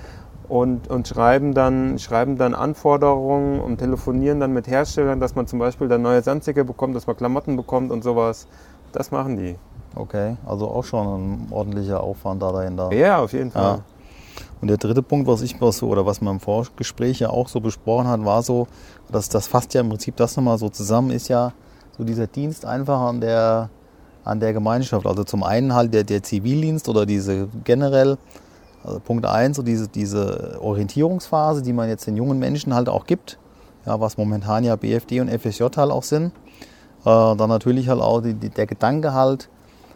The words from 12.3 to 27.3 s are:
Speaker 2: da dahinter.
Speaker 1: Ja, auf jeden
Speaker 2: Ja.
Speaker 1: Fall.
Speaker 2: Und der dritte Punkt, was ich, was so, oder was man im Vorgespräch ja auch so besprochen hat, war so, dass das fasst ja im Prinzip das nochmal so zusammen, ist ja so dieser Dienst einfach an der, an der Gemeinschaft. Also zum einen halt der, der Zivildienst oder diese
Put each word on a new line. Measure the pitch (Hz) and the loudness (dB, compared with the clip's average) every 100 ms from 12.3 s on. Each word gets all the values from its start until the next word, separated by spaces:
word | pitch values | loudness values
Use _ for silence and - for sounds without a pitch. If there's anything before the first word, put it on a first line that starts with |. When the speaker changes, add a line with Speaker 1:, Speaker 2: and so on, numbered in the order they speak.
| 95 | -4
Speaker 2:
da | 95 | -4
dahinter. | 95 92 90 92 | -2 -4 -4 -2
Speaker 1:
Ja, | 101 175 185 | 2 4 4
auf | 113 | 0
jeden | 131 127 | -4 -4
Speaker 2:
Ja. | |
Speaker 1:
Fall. | 113 98 101 - - - - - - - - | 0 0 0 -6 -20 -20 -20 -20 -20 -18 -6
Speaker 2:
Und | 107 | 0
der | 104 | 0
dritte | 107 120 | 2 0
Punkt, | 131 147 131 | 2 0 2
was | 113 | 2
ich, | 123 - | 0 0
was | 120 107 | 0 2
so, | 117 | 0
oder | 101 95 | 2 2
was | 101 | 0
man | 104 | -2
im | 95 | -4
Vorgespräch | - 104 123 - 123 - 120 127 | -2 -2 -4 -8 -10 -4 -2 0
ja | 117 | 0
auch | 120 123 | 0 -2
so | 123 | -4
besprochen | 110 - - 117 123 | -4 -4 -2 0 2
hat, | 120 | 0
war | 107 107 | 2 2
so, | 120 123 120 - - - - | 2 0 -2 -8 -20 -20 -6
dass | 110 101 | -4 0
das | 110 - | -2 2
fasst | 123 - | 0 2
ja | 135 | 0
im | 120 | 0
Prinzip | 107 - - | -2 -6 0
das | 120 - | 0 2
nochmal | 127 113 | 0 2
so | 110 | -2
zusammen, | - 101 113 131 | -4 0 2 2
ist | 120 - | -2 0
ja | 123 123 - - - - - | 0 0 -4 -18 -20 -20 -8
so | |
dieser | 117 113 110 | -6 -2 -4
Dienst | - 143 156 113 | -4 -6 -6 -6
einfach | 123 139 139 | -4 0 0
an | 123 120 | 0 -2
der, | 113 113 113 113 113 - - - - - | 0 2 4 2 -2 -10 -20 -20 -20 -12
an | - 107 | -4 0
der | 110 | 0
Gemeinschaft. | 110 107 120 131 110 98 | 0 0 0 0 0 0
Also | 95 | -2
zum | 101 107 | -2 -2
einen | 92 107 135 | 0 0 2
halt | 120 120 | 4 4
der, | 110 | 2
der | 101 104 | 2 0
Zivildienst | 98 104 107 143 156 156 - | -2 -2 0 0 0 -2 0
oder | 110 104 | 2 2
diese | 101 98 | 0 0